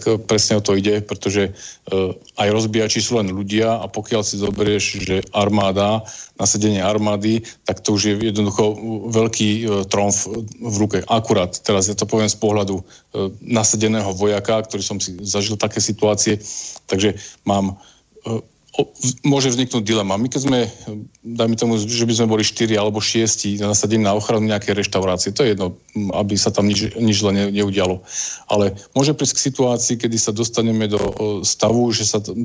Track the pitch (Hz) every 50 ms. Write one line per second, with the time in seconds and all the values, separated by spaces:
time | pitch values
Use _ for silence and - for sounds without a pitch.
0 | - 113 113 104 107 - 113 104 - - 110 104 101 - 98 98 98 104 104 104
1 | 101 - 101 98 - 101 98 101 98 92 98 - - - - - - - 98 95
2 | 95 92 87 - - - - - 104 101 107 113 110 110 107 113 110 107 - 117
3 | 104 - 120 113 101 95 92 101 101 98 104 107 110 113 117 110 90 - - 110
4 | 104 - 117 107 101 - 107 101 101 101 98 101 104 104 104 101 101 - - 101
5 | 95 95 92 95 - - - 104 101 101 104 104 98 98 92 98 101 104 110 110
6 | 110 - - - - - _ - 107 - - 104 107 107 101 95 90 98 107 107
7 | 107 107 104 101 104 110 113 113 113 - - _ - - 95 - - 107 107 101
8 | 104 107 101 98 113 113 101 107 104 101 95 113 107 107 107 104 107 113 110 104
9 | 101 117 113 113 113 110 113 - 110 104 104 113 117 110 101 98 95 98 - 101
10 | 101 101 98 - - - 107 117 110 104 - - 117 117 104 101 107 101 104 92
11 | - - 113 113 113 - 110 98 90 90 - - - - 104 95 98 104 101 -
12 | 107 101 113 110 107 104 - - 110 107 104 104 101 98 95 92 95 - - -
13 | _ _ - 107 98 95 - - - - 120 110 104 - 113 107 110 107 110 110
14 | 98 95 92 92 101 104 104 101 101 - 110 110 104 - - 101 95 - 104 98
15 | - 95 90 87 104 101 92 104 98 98 107 98 - 107 - 113 - - 104 -
16 | - 107 104 101 - 107 104 101 - - - - - - - - _ - 190 196
17 | 208 208 - - - - - _ - - 101 101 98 - 95 - - - _ _
18 | _ _ - - - - 113 107 - _ _ _ _ _ - - - - - -
19 | 135 123 123 - - 147 139 139 131 135 120 127 127 123 - 117 104 104 113 110
20 | 98 95 98 101 120 127 - 143 131 143 131 123 113 98 - - - 113 107 104
21 | 104 - _ _ - 117 117 117 113 113 113 113 120 117 113 107 104 110 120 117
22 | 117 117 113 107 117 110 110 107 104 - - - 117 110 110 101 104 107 104 107
23 | 98 - - 113 113 110 - - - 101 101 101 104 104 104 - - 104 113 110
24 | 107 98 101 107 104 - 117 107 110 110 104 101 - 104 98 101 98 98 - 95
25 | 95 95 90 90 - 98 101 - 143 113 104 95 95 90 - - _ _ - 110
26 | 101 95 - 92 107 101 107 95 - 110 101 104 101 104 104 104 110 107 - 113
27 | 117 110 104 98 104 101 98 101 101 101 101 101 104 98 95 98 90 90 92 92
28 | - - - - - - - - - - 107 104 101 98 98 - - - - 135
29 | 143 151 151 - 147 - - - - 143 127 - 131 123 120 113 - - 123 113
30 | 120 117 113 110 - 113 101 107 117 113 - 120 113 113 110 110 110 104 104 101
31 | 101 101 95 - 107 107 104 92 98 - - - 107 107 113 120 120 117 107 104
32 | 107 - - 107 104 95 92 117 117